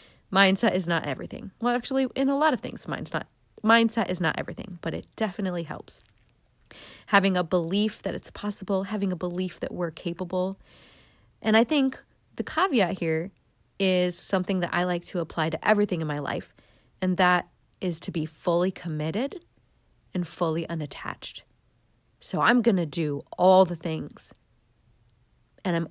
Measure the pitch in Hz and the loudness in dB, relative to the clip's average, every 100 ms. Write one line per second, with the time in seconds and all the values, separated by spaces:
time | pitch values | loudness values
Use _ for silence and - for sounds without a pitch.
0 | - _ _ 190 196 196 214 190 170 165 | -20 _ _ 4 4 4 2 0 0 -2
1 | 143 - 170 - 190 _ 240 240 - 269 | -2 -6 -8 -10 -12 _ -2 -2 -2 -2
2 | 262 - 269 277 302 254 - - - 151 | 0 0 0 2 0 0 -6 -10 -10 -8
3 | 156 160 - _ _ - 214 233 226 233 | -6 -6 -8 _ _ -4 4 4 4 0
4 | 185 180 165 - - 165 - 175 160 165 | -2 -2 -2 -2 -8 -10 -12 -8 -8 -8
5 | - - 214 - 190 175 147 - - - | -10 -6 -6 -4 -4 -4 -6 -10 -12 -18
6 | _ _ _ _ _ _ _ - - - | _ _ _ _ _ _ _ -20 -20 -20
7 | - 196 190 180 170 180 165 202 214 - | 2 4 4 2 2 0 2 0 0 -2
8 | - 180 - - 208 - 190 190 196 208 | -6 -6 -10 -8 -6 -6 -2 -2 -2 -2
9 | 190 175 175 175 185 - - 175 170 - | -2 -2 -4 -4 -6 -6 -8 -4 -6 -6
10 | 170 170 175 185 190 190 _ - - - | -8 -6 -4 -2 -2 -6 _ -20 -20 -20
11 | _ _ _ _ 220 214 233 302 262 - | _ _ _ _ 4 4 4 2 2 -2
12 | _ _ _ - - 311 370 254 175 185 | _ _ _ -10 -6 0 2 4 2 0
13 | 165 160 185 _ _ _ _ - 190 180 | -2 -2 -4 _ _ _ _ 0 2 4
14 | 180 175 - 185 180 190 170 175 180 175 | 2 -2 -2 -2 0 -2 0 0 0 -2
15 | - 180 165 - 160 - - 208 208 165 | -2 -4 -4 -2 -2 0 2 4 4 0
16 | 156 147 143 - - _ _ _ _ - | -2 -4 -4 -6 -8 _ _ _ _ -4
17 | 185 180 180 180 - _ _ _ 185 160 | -2 4 4 4 0 _ _ _ -4 -4
18 | - 165 156 - 180 170 185 - 170 151 | -4 -4 -6 -4 0 2 0 -2 -6 -4
19 | 160 202 277 349 _ _ _ _ _ _ | -2 -2 -4 -8 _ _ _ _ _ _
20 | _ 180 170 - 165 165 - 165 147 - | _ -4 -4 -2 -2 -2 -4 -6 -6 -8
21 | - - - - _ _ _ _ _ _ | -10 -10 -14 -18 _ _ _ _ _ _
22 | _ _ - 160 156 247 220 185 156 170 | _ _ -6 2 4 6 4 2 0 -2
23 | 151 143 - - 185 185 175 170 165 156 | -2 -4 -8 4 8 8 6 2 -4 -6
24 | 147 - - - _ _ _ _ _ _ | -8 -14 -20 -20 _ _ _ _ _ _
25 | _ _ _ _ _ _ 190 170 165 | _ _ _ _ _ _ 0 0 0